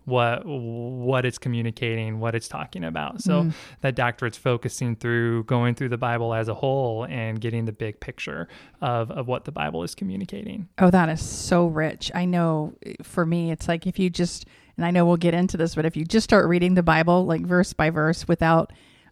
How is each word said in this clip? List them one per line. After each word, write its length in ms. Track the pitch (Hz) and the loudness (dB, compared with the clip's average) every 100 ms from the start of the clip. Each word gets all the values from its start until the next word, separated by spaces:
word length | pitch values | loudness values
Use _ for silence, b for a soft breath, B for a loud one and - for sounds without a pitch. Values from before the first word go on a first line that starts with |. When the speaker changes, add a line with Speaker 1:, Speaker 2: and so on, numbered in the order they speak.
| - | -2
Speaker 1:
what, 380 | 123 120 120 - | 2 2 0 -4
what 800 | 139 117 117 120 127 123 131 127 | -8 -6 -8 -8 -4 0 0 0
it's 120 | - | -2
communicating, 800 | 127 120 117 110 120 113 110 110 | -4 -2 -2 -4 -4 -2 -4 -4
what 140 | 117 | -2
it's 140 | 113 - | -4 -4
talking 360 | 143 - 185 | -8 -10 -8
about. 360 | 170 160 - - | -6 -6 -6 -4
So 220 | 185 175 | 0 2
Speaker 2:
Mm. 80 | 165 156 B - | 2 -2 B -6
Speaker 1:
that 120 | 139 | -4
doctorate's 440 | 127 120 - 120 - | 0 0 0 -4 -2
focusing 580 | 135 120 - - 123 113 | -2 -2 -2 -4 -4 -2
through, 480 | 120 117 117 117 | 0 0 2 0
going 300 | 110 123 120 | 0 2 2
through 140 | 120 131 | 0 -2
the 80 | 117 | -2
Bible 340 | 127 117 117 | -2 -2 -2
as 140 | 113 110 | -2 -2
a 60 | |
whole 500 | 104 135 139 123 110 123 | -2 -2 0 0 -4 -6
and 300 | 135 113 110 | -6 -4 -4
getting 240 | 113 117 113 | -4 -2 -4
the 60 | |
big 280 | 107 110 104 | -4 -8 -8
picture 480 | - - - 73 - b b _ | -14 -12 -10 -8 -10 b b _
of, 300 | 139 120 117 | -4 -2 -2
of 160 | - 120 | -6 -4
what 180 | 123 | -6
the 80 | - | -6
Bible 300 | 151 151 170 | -6 -4 -4
is 120 | - | -8
communicating. 720 | - 196 190 190 - - 214 175 - | -8 -8 -6 -8 -10 -10 -10 -10 4
Speaker 2:
Oh, 120 | 185 | 6
that 180 | 185 160 | 6 4
is 120 | 160 | 0
so 440 | - - - 175 175 | -6 -8 0 2 2
rich. 440 | 156 156 - - | 0 -2 -4 -6
I 100 | 180 | -2
know, 500 | 180 175 165 156 151 - | 0 2 2 0 -4 -8
eh, 100 | - - | -14 -14
for 220 | - - 165 | -6 -2 0
me, 240 | 170 165 | 0 0
it's 160 | 160 - | -2 -2
like 180 | 170 185 | -2 -2
if 120 | 180 | 0
you 120 | 185 | 0
just, 340 | 170 175 - b b b - | 0 -2 -4 b b b -4
and 80 | |
I 60 | 170 | 2
know 160 | 180 170 | 4 6
we'll 100 | 175 | 4
get 160 | 175 | 4
into 220 | 170 185 175 | 2 2 2
this, 180 | 165 | -2
but 120 | - 165 | 0 -2
if 100 | 160 | -2
you 80 | |
just 200 | 165 220 | 0 2
start 220 | - 208 160 | 6 6 6
reading 280 | 175 180 | 4 4
the 80 | 180 | 4
Bible, 420 | 170 160 165 180 | 6 4 6 4
like, 160 | 180 165 170 | 4 0 2
verse 260 | 180 180 | 2 2
by 160 | - 156 | 0 0
verse 400 | 160 156 170 - | 2 0 0 0
without 420 | 170 165 165 - b b b b | 2 4 4 2 b b b b